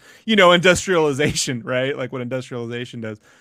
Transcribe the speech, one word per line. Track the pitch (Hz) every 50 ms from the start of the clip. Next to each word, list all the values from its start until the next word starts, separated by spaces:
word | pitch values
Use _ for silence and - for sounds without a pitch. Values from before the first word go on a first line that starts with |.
| _ - - _ -
you | 220 220 202
know, | 185 175 175
industrialization, | 175 156 185 175 - - 196 185 165 156 147 139 127 147 151 151 - - 151 131 117 113
right? | - 127 127 131 135 143 135
Like, | 131 123 -
what | 131
industrialization | 123 120 131 131 127 - 131 120 117 113 120 120 123 - - 120
does. | 110 110 107 - _ _ _ _